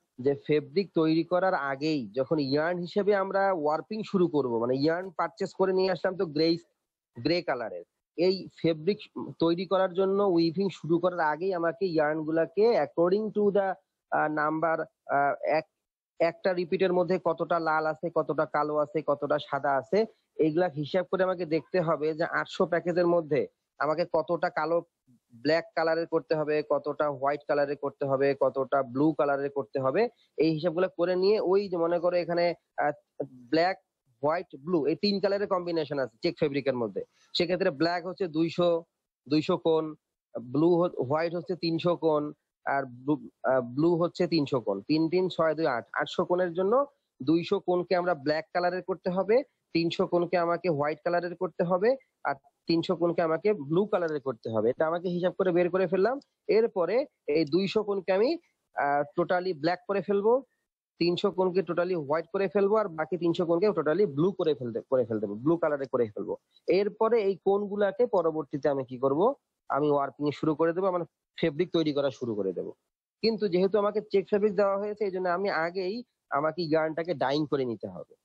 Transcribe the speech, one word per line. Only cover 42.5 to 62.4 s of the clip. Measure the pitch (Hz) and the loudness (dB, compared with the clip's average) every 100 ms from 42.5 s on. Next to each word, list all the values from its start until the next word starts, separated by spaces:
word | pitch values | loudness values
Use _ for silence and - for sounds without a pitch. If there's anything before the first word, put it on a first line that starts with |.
| _ - | _ -4
আর | 139 135 | -4 -4
ব্লু, | 123 131 147 117 - | -6 -4 -4 -6 -6
আহ, | 113 131 | 0 0
ব্লু | 123 123 165 170 | 0 0 2 2
হচ্ছে | 170 - 175 | 0 0 0
তিনশো | 165 143 135 | 0 0 -2
কোণ। | 107 98 | -2 -4
তিন | - 156 160 | 0 0 2
তিন | 180 185 | 0 0
ছয় | - 165 151 | 0 0 0
দুই | 160 | 0
আট। | 120 - | -2 -4
আটশো | - 156 - 175 | -6 -4 -2 0
কোণের | 180 185 | 0 0
জন্য | 165 190 247 285 _ _ - | 0 2 2 0 _ _ -6
দুইশো | 135 165 160 196 | 0 0 2 -2
কোণকে | - 180 175 185 | 0 -2 0 0
আমরা | 175 | 0
ব্ল্যাক | 165 135 151 156 | -2 0 -2 -2
কালারের | 180 175 180 | -2 0 -2
করতে | 175 185 196 | -4 -6 -4
হবে, | 180 190 233 285 _ _ | -2 2 2 0 _ _
তিনশো | 170 170 160 185 | -2 0 0 0
কোণকে | 175 175 180 | 0 2 0
আমাকে | 170 170 185 | 2 0 0
হোয়াইট | 143 147 156 | 0 0 -2
কালারের | 175 175 175 170 | -2 -2 -2 -4
করতে | 180 - | -6 -2
হবে, | 175 180 214 262 _ _ | 0 2 2 0 _ _
আর | - 139 _ _ - | -6 -6 _ _ -2
তিনশো | 165 156 165 | 0 0 0
কোণকে | 170 170 | 0 2
আমাকে | 165 160 208 | 0 0 0
ব্লু | 208 139 165 208 | -2 0 0 2
কালারের | 202 170 151 | 0 -2 -4
করতে | 135 120 120 | -4 -6 -4
হবে। | 110 107 | 0 2
এটা | 131 156 | 2 0
আমাকে | 170 180 | 0 -2
হিসাব | 175 180 170 | -2 -2 0
করে | 185 | 0
বের | 175 180 | 2 2
করে | 185 185 | 0 0
ফেললাম। | 185 202 277 - _ - | 2 0 0 -8 _ 0
এরপরে | 202 226 - 165 226 285 _ - | 2 2 0 0 0 -2 _ -2
এই | 151 156 | 0 2
দুইশো | 160 196 214 | 2 2 0
কোণকে | 208 196 175 | -2 -2 0
আমি, | 190 240 330 _ _ _ - | 2 2 0 _ _ _ -4
আহ, | 143 143 143 - | 0 0 -2 -2
totally | 165 180 185 160 | 0 0 -2 -2
ব্ল্যাক | 151 180 - | -2 -2 -4
করে | 202 | -4
ফেলবো, | 185 202 208 247 254 _ _ _ _ - | -2 0 2 0 -2 _ _ _ _ -2
তিনশো | 170 175 208 | 0 0 0
কোণকে | 175 185 175 | 0 0 0
totally | 170 170 175 180 139 | -2 0 0 -2 -2
হোয়াইট | 156 170 | -2 -2
করে | 196 | -2